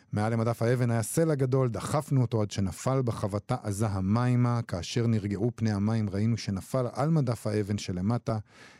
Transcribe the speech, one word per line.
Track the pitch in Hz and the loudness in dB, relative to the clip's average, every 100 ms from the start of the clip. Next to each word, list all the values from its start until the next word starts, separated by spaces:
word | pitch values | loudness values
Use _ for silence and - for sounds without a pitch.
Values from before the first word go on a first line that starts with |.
| _ | _
מעל | 104 107 | -2 0
למדף | 117 113 117 | 2 0 2
האבן | 117 123 123 | 2 2 2
היה | 117 | 2
סלע | 107 - 160 147 | 0 0 2 2
גדול, | 135 135 127 | 2 2 2
דחפנו | 104 - 143 151 135 | -2 -2 -2 2 2
אותו | 120 110 | 2 2
עד | 107 | 0
שנפל | - 98 - - 135 | 0 -2 -2 0 0
בחבטה | 123 - 104 101 - 123 | 0 -2 -2 -4 -4 -4
עזה | 107 98 110 | -2 -2 0
המימה. | 98 92 110 123 123 120 120 - | 0 0 2 2 2 2 0 -2
כאשר | 90 - 123 117 | -6 -4 0 2
נרגעו | 110 101 95 117 - | 0 0 -2 -2 -2
פני | 110 | -2
המים, | 101 104 113 104 | 0 0 0 0
ראינו | 98 110 113 | 0 0 0
שנפל | - 95 - 131 123 | -2 -6 -2 -2 -2
על | - 147 | -2 0
מדף | 160 127 113 110 | 2 0 -2 -2
האבן | 107 101 101 | 0 0 -2
שלמטה. | - 90 95 120 - 113 - - - | -4 -2 0 -2 -2 -4 -6 -16 -20